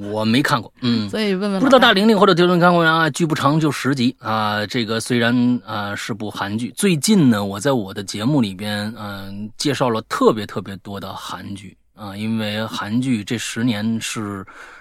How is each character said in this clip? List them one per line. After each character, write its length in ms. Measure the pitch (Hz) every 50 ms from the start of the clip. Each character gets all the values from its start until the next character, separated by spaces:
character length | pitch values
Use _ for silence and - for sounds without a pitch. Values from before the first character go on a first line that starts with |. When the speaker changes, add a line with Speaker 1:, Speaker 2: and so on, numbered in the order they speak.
| 101 101
Speaker 1:
我 120 | 104 107 110
没 180 | 110 113 135
看 180 | 147 - 147 117
过。 140 | - - _ _
嗯。 280 | 127 120 117 110 104 98
Speaker 2:
所 100 | - 214
以 140 | 220 202 190
问 80 | 185
问 120 | 208 202 196
老 60 | 185
大。 0 |
Speaker 1:
不 60 | 254
知 60 | 269
道 80 | 269 247
大 120 | 262 240
玲 160 | 208 190 208
玲 100 | 226 220
或 80 | 180 208
者 80 | 196 180
听 140 | 165 180
众 100 | 180 180 170
看 140 | 170 180 175
过 80 | 170
没 80 | 165 160
啊？ 200 | 160 165 160 156
剧 160 | 143 - 170
不 100 | 151 156
长， 240 | - - 180 156 160
就 100 | 156 147
十 240 | 135 - - 127 143
集 220 | 135 120 131 - _
啊。 460 | - 110 110 110 107 104 104 104 104
这 200 | 101 - 123 113
个 140 | 104 113 113
虽 180 | - - 123
然， 420 | 120 117 117 123 123 120 123 123 120 -
啊， 280 | - 110 104 101 101 101
是 180 | - - - 117
部 180 | 101 110 101
韩 260 | - - 98 101 104
剧， 140 | 113 123 - -
最 180 | - 202 196 175
近 340 | 143 - - 220 190 147 123
呢， 140 | 110 101 101
我 160 | 98 98 104
在 140 | 95 143 135
我 200 | 120 98 95 -
的 80 | 104 98
节 200 | - - 101 107
目 160 | 135 156 139
里 160 | 113 98 95
边， 380 | 90 104 104 104 104 104 107 117
嗯， 540 | 107 104 101 101 98 98 98 98 101 214 220 -
介 160 | - - 147 127
绍 160 | - 139 123
了 120 | 113 110 -
特 280 | - - - 262 220
别 140 | 123 107 101
特 160 | - - 107
别 160 | 92 98 98
多 200 | 92 - 104 98 98
的 140 | 92 95 92
韩 400 | - - - - 92 98 101 98
剧 240 | 95 95 92 - _ _ _ _
啊， 220 | - 107 101 98
因 220 | 104 107 110 113
为 280 | 110 107 104 104 107 113
韩 340 | 107 - - - 104 110 127
剧 200 | 127 135 120 104 98
这 140 | - 120
十 240 | 107 - - - 113 117
年 360 | 131 107 104 107 113 113 107
是， 460 | - - - 120 104 101 101 98 95 - - - - - - -